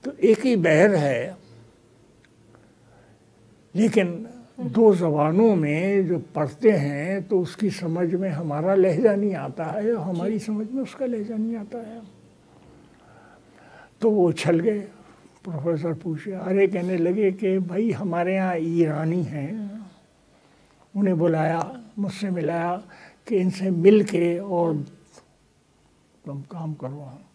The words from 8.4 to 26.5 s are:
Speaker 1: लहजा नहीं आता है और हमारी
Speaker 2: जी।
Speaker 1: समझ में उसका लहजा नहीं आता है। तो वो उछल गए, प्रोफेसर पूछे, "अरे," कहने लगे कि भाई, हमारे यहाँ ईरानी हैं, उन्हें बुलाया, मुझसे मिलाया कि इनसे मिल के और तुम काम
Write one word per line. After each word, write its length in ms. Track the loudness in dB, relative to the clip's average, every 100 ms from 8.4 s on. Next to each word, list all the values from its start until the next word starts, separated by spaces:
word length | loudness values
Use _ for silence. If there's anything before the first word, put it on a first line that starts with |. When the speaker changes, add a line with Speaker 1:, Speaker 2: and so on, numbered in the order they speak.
| -4 -2 2
Speaker 1:
लहजा 420 | 4 4 4 4 4
नहीं 180 | 0
आता 300 | -2 -6 -8
है 300 | -6 -4 -2
और 140 | -2 -4
हमारी 240 | -4 -4
Speaker 2:
जी। 60 | -4
Speaker 1:
समझ 320 | -4 -6 -6
में 120 | -6
उसका 240 | -8 -6 -6
लहजा 300 | -6 -6 -6
नहीं 200 | -6 -6
आता 220 | -10 -12
है। 240 | -14 -16 -20 -20 -20 _ _ -20 -20 -20 -20 _ -20 -20 -20 -20 -20 -20 -20 -20 -20 _
तो 100 | 0
वो 180 | 4 2
उछल 320 | 2 0 2
गए, 200 | 2 -2 -6 -18 -20 -20 -20 _
प्रोफेसर 500 | -10 -6 -4 -2 -4
पूछे, 380 | -6 -6 -8 -8
"अरे," 340 | -8 -2 2 2
कहने 300 | 2 -2 0
लगे 360 | 0 2 0
कि 260 | 0 -2 -2
भाई, 320 | -2 -2 -2
हमारे 440 | -2 -2 -2 0
यहाँ 220 | 0 0 -2
ईरानी 680 | -2 2 2 2 -2 -2
हैं, 580 | -2 -6 -6 -8 -10 -12 -18 -20 _ _ _ _ _ _ _ _ _ -2
उन्हें 220 | 0 2
बुलाया, 640 | 2 2 0 -2 -4 -10 -16 -8
मुझसे 320 | -8 -6 -4
मिलाया 520 | -4 -2 -2 -4 -4 -10 -20 -20 _ -4
कि 80 | 0
इनसे 340 | 0 0 -2
मिल 340 | 4 8 8
के 340 | 4 0 0 -2
और 480 | -2 0 0 0 -6 -14 _ -20 _ _ _ _ _ _ _ _ _ _ -14
तुम 160 | -12
काम 320 | -12